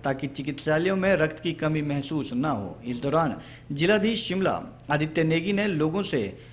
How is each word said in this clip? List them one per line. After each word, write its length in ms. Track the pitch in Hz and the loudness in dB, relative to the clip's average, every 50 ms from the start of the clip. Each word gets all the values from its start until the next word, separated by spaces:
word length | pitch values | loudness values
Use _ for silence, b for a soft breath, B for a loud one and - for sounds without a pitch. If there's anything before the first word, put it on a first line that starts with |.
| - | -2
ताकि 220 | 139 135 135 151 | -2 -2 -2 -4
चिकित्सालयों 680 | 139 - - 131 147 135 - - 156 151 156 175 185 196 | -6 -6 -6 -6 -6 -6 -4 0 2 2 2 2 2 2
में 200 | 190 185 196 190 | 2 4 4 4
रक्त 240 | 160 156 151 156 - | 4 4 0 0 -4
की 100 | - 175 | -4 -4
कमी 300 | 160 - 156 156 156 156 | -2 0 0 0 0 0
महसूस 480 | 147 147 143 143 139 - 160 147 131 - | 0 0 -2 -2 -2 -2 -2 -2 -2 -2
न 120 | 120 123 147 | -2 0 0
हो। 340 | 156 135 104 101 90 - - 117 | 0 0 -2 -4 -6 -8 -8 -6
इस 120 | 120 120 | -6 -6
दौरान 400 | 120 135 143 143 165 165 135 - B B B B B B B | -2 -2 0 2 2 2 2 -2 B B B B B B B
जिलाधीश 500 | 143 143 165 190 214 208 196 226 226 - | -2 0 4 4 4 4 4 2 0 0
शिमला 400 | - - 180 190 190 151 98 80 - - - - - - | -2 -2 0 0 2 2 0 0 -4 -10 -16 -14 -2 0
आदित्य 340 | 147 147 156 156 - 170 160 | 0 0 0 0 2 2 2
नेगी 280 | 160 160 165 165 202 | 4 2 2 2 0
ने 140 | 202 202 208 | 0 0 0
लोगों 360 | 208 180 147 156 156 165 202 | 0 0 2 0 0 0 -2
से 360 | 190 - 165 127 101 95 - B B B | -2 0 0 0 0 -2 -6 B B B